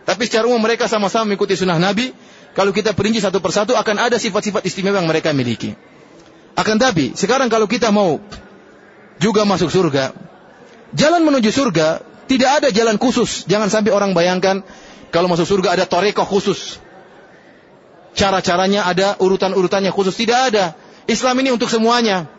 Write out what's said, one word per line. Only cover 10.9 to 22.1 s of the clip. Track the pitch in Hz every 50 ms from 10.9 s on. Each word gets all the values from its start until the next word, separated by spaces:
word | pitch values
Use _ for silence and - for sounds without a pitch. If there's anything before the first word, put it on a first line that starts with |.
| -
jalan | 143 269 311 339 349
menuju | 330 302 285 269 208 220 -
surga | 269 277 247 160 160 156 156 165 - - - - - -
tidak | - 262 233 254 254
ada | 277 302 294 269 196
jalan | 214 226 233 214
khusus. | 202 226 262 - 240 214 - - - -
Jangan | - 190 214 220 190
sampai | 196 220 208 208 190
orang | 202 202 196 190
bayangkan | 170 170 180 185 185 180 190 196 196 190 - - - - - - - - - -
kalau | 165 175 180
masuk | 175 165 170
surga | 151 196 196 180 202 175
ada | 170 180
torekoh | - 185 175 185 208 190 220 185
khusus, | - 190 202 - 202 175 - - - - - - - - - - - - - - - - - - - - - _ - - - - - - - - - -
cara-caranya | - 208 196 190 185 175 190 175 175 190 190 202 202 190 180
ada, | 180 180 190 202 202 -
urutan-urutannya | 190 190 190 185 196 190 190 190 180 170 208 196 196 185 -
khusus. | 196 196 190 180
Tidak | - 233 214 240 247 262 262
ada. | 208 214 185 165 160 - - - - - -
Islam | - 214 214 - 254 254 254 269
ini | 269 247
untuk | 214 247 190
semuanya. | 233 226 220 226 240 240 233 220